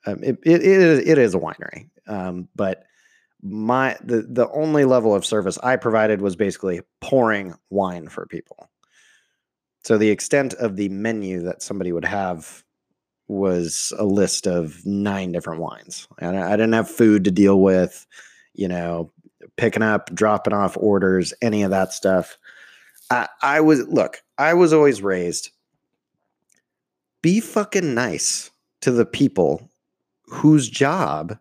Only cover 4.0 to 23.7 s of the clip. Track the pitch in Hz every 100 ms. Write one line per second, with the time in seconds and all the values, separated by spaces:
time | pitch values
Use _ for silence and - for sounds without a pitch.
4 | - 117 113 123 117 - 156 151 131 127
5 | 110 101 - 107 95 - 123 127 120 110
6 | 110 104 98 90 101 - 95 87 - _
7 | - 135 117 104 95 - _ 95 95 87
8 | 78 - - 85 _ - - _ _ _
9 | _ _ _ _ _ _ _ _ - 110
10 | 107 101 - 143 135 - 117 95 101 98
11 | 110 110 98 92 87 - - 101 90 85
12 | 80 101 92 85 - - _ _ _ _
13 | _ _ - 101 98 90 85 - - -
14 | 104 101 92 - 95 87 80 80 98 101
15 | 101 98 92 85 85 82 80 53 - -
16 | - - 85 95 87 104 110 113 104 -
17 | 113 104 95 92 98 98 95 92 90 -
18 | _ - - _ _ - 95 90 85 85
19 | 85 _ _ _ - - 113 107 110 104
20 | - 87 107 104 - 104 95 - 107 101
21 | 95 92 85 - 120 107 98 95 92 -
22 | 98 92 - - - - - - _ _
23 | _ 123 - - 139 147 156